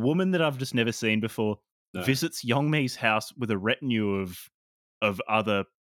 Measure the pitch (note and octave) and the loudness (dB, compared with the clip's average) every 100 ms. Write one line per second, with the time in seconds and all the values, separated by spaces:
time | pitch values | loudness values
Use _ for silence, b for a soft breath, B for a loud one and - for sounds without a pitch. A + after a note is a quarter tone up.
0 | A#2+ E3+ F#3+ F3+ D#3 C3 C3+ B2 A#2 - | 2 2 2 2 0 -2 -2 0 0 0
1 | A2 A2 A2 - G#2+ G#2 _ _ _ F#2+ | 0 0 0 -2 -2 -2 _ _ _ -2
2 | F2+ C3+ E3 - A#2+ C#3 D3 D3+ C3 - | 0 0 -2 -4 0 2 2 0 -2 0
3 | A#2 G#2+ - - A2+ G2+ G#2+ B2+ C3+ A2+ | 0 2 -2 -6 -2 0 0 -2 0 0
4 | G#2 G2 F#2+ F2+ - _ _ _ _ _ | 0 0 -4 -10 -18 _ _ _ _ _
5 | G#2+ F#2 - A2 G#2+ G2+ F#2+ _ _ | -2 -2 0 0 2 0 -2 _ _